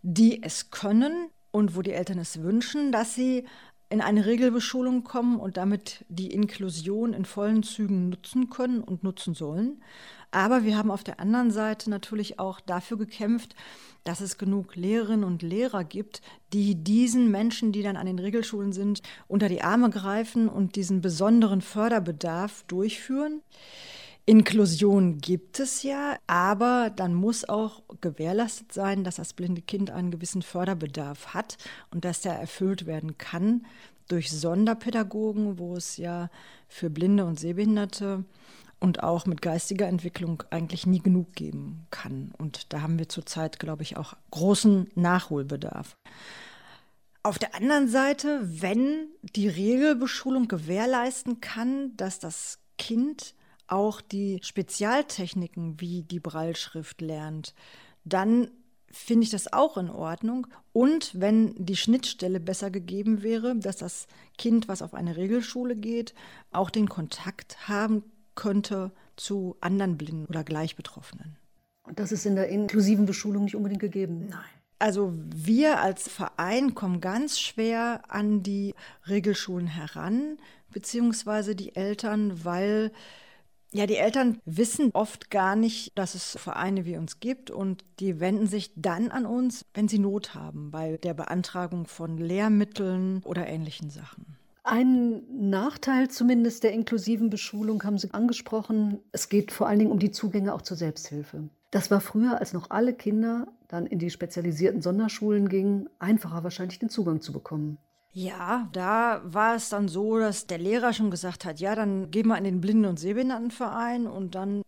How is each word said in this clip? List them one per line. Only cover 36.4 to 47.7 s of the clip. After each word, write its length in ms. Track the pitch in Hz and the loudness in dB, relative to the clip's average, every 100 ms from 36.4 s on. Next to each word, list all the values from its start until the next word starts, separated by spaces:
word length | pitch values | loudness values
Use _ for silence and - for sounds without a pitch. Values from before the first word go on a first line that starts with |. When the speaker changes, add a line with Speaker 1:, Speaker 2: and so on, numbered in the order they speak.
| - - _ | -20 -20 _
Speaker 1:
für 220 | - 170 | -6 -4
Blinde 340 | 156 180 202 | 2 4 4
und 160 | 175 156 | 4 -2
Sehbehinderte 840 | 160 175 208 214 202 - 202 190 190 - - - - - | -4 0 2 2 0 -4 -4 -4 -6 -14 -20 -20 -20 0
und 200 | 185 170 | 2 2
auch 260 | - 170 190 | 0 0 0
mit 140 | 156 | -2
geistiger 460 | 175 165 - 196 190 | -2 -2 -2 -2 0
Entwicklung 560 | 180 175 - 170 160 - | 0 -2 -6 -4 -4 -4
eigentlich 360 | 165 165 180 | -4 -4 -2
nie 140 | 185 185 | 2 4
genug 320 | 190 180 170 | 6 4 2
geben 560 | - 151 147 143 160 165 | -8 -8 -8 -10 -12 -12
kann. 440 | - - 135 139 - | -12 -8 -8 -10 -8
Und 360 | 156 - - | -8 -8 -10
da 80 | 151 | -6
haben 180 | 156 165 | -2 -2
wir 80 | 160 | -2
zurzeit, 520 | - - - 160 - | -8 -8 -6 -6 -6
glaube 240 | 156 156 | -8 -6
ich, 120 | 156 | -8
auch 180 | - 143 - - | -10 -12 -14 -14
großen 580 | 151 185 196 214 196 180 | 0 4 6 8 6 4
Nachholbedarf. 1000 | - 175 180 - 147 139 143 - - - - - - - - - - - - _ _ _ _ | 2 4 4 2 -4 -4 -6 -6 -10 -12 -18 -20 -20 -20 -18 -20 -20 -20 -20 _ _ _ _
Auf 160 | 214 185 | -4 -2
der 160 | 233 | -6
anderen 320 | 185 240 | 0 2